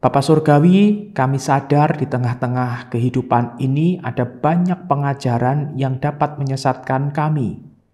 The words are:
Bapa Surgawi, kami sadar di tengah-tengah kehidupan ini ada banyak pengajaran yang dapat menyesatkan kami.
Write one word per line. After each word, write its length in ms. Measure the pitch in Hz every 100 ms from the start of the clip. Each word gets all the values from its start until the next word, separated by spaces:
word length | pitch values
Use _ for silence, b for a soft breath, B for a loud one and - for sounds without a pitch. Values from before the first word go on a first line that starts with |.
| 131
Bapa 160 | 139
Surgawi, 880 | 135 156 156 147 170 190 208 208 - -
kami 160 | 135
sadar 640 | 135 - 139 139 147 151 -
di 80 | 127
tengah-tengah 880 | 127 120 123 123 123 123 120 -
kehidupan 640 | 120 123 127 123 117 120 -
ini 400 | 131 139 165 175 127
ada 160 | 117
banyak 640 | 120 - 147 170 180 180 -
pengajaran 880 | 139 143 135 131 120 127 143 139
yang 240 | 120 135 131
dapat 400 | 147 143 143 147
menyesatkan 720 | 139 135 135 127 - 131 143
kami. 560 | 147 151 151 117 - - _ _